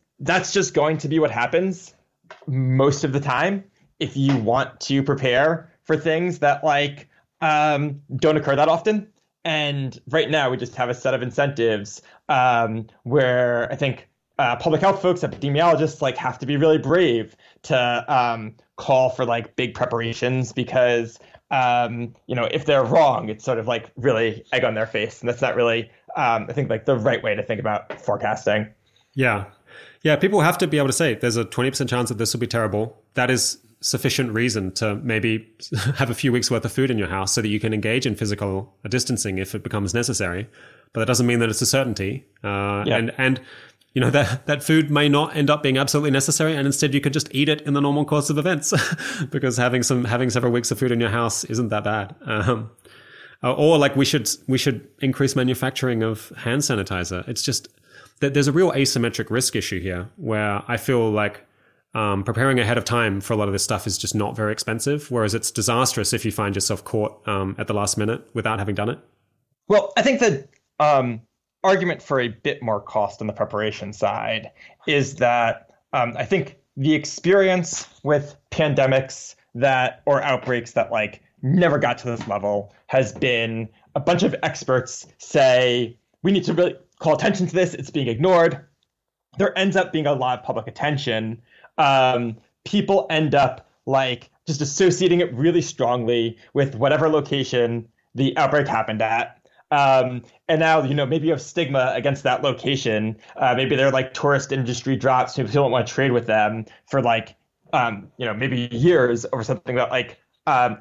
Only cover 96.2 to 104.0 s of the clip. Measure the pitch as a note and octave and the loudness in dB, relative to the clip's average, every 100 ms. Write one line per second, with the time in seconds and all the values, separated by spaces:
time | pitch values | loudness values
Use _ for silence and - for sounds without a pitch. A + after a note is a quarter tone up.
96.2 | A2+ A2+ - C#3+ C#3 B2+ C3+ D3 D#3 D3+ | 0 -6 -6 -2 -2 0 2 2 2 2
97.2 | C#3 C#3 C3+ B2+ A#2 A#2 A2+ _ _ A2+ | 0 -4 -2 0 0 -2 -8 _ _ -2
98.2 | C3+ - C#3 D3 C#3 A2+ A2+ A2 A2 A#2 | 0 2 2 2 0 -2 -2 -2 -2 -2
99.2 | A#2 - _ _ - D3 C#3 C3 B2+ B2 | -4 -10 _ _ -2 2 4 4 2 -4
100.2 | - _ - D#3 D#3+ D#3+ C3 C#3+ C3+ D#3+ | -12 _ -2 2 4 4 2 0 0 0
101.2 | D#3 C#3+ - - D3 C3+ B2+ B2 C#3+ C3+ | 0 -2 -4 -4 0 0 0 0 -2 0
102.2 | C3 C3 C#3 B2 - C3+ A#2+ G#2+ G#2+ G#2+ | 0 0 0 -2 -2 -2 0 0 -2 -6
103.2 | - - C3 B2 C3 C3 C#3 C3 | -12 0 0 2 2 2 2 2